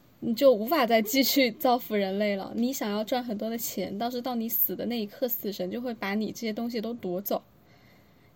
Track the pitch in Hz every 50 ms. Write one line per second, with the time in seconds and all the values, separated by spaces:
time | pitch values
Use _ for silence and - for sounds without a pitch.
0 | _ _ _ _ - 233 226 - 277 269 240 196 220 254 339 302 240 220 233 226
1 | 214 - - 269 254 - - 285 254 233 233 - - 254 240 247 - - 214 202
2 | 196 190 190 202 214 208 202 190 190 - 208 220 240 254 277 - 262 208 202 214
3 | 220 - 262 240 247 240 202 208 220 226 233 233 - - - 202 180 196 196 202
4 | 240 247 247 240 240 262 247 233 226 233 - - - - 185 160 - 220 240 233
5 | 208 208 - - 269 240 - - - 202 196 - 185 180 202 240 247 254 226 -
6 | 202 196 202 220 214 - - - 226 214 214 240 233 240 247 220 208 226 240 -
7 | - 180 175 190 202 - - - - _ _ _ _ _ - - - - - -
8 | - _ _ _ _ _ _